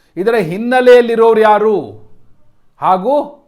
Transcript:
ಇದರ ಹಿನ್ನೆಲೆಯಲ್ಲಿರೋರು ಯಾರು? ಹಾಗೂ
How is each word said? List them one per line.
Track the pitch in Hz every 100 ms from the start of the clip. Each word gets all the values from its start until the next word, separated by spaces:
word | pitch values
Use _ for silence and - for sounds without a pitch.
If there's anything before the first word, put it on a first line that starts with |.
| _ -
ಇದರ | 196 233
ಹಿನ್ನೆಲೆಯಲ್ಲಿರೋರು | 165 185 240 254 247 247 233 226 226 220
ಯಾರು? | 214 208 214 196 117 - - - - - - _ _ _
ಹಾಗೂ | 156 185 202 285 277 -